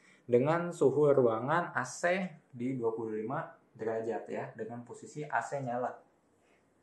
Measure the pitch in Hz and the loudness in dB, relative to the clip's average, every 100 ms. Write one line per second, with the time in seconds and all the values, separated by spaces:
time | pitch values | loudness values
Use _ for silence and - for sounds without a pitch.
0 | _ _ - 120 139 170 175 165 139 131 | _ _ 2 4 4 2 0 2 4 6
1 | 147 135 120 110 127 165 - - 127 - | 6 6 6 4 2 0 0 -2 -4 -2
2 | 175 185 185 - _ 123 123 131 113 113 | 0 0 -2 -10 _ -6 -4 0 -2 -2
3 | 113 107 110 151 - - _ - - 113 | -4 -4 -4 -6 -6 -14 _ -8 -4 -2
4 | 113 104 - 104 135 - 110 120 120 113 | -2 -4 -6 -8 -8 -10 -10 -10 -14 -16
5 | - 147 151 120 120 143 127 120 123 - | -14 -12 -4 -4 -2 -4 -4 -4 -4 -6
6 | _ _ _ _ _ _ _ _ | _ _ _ _ _ _ _ _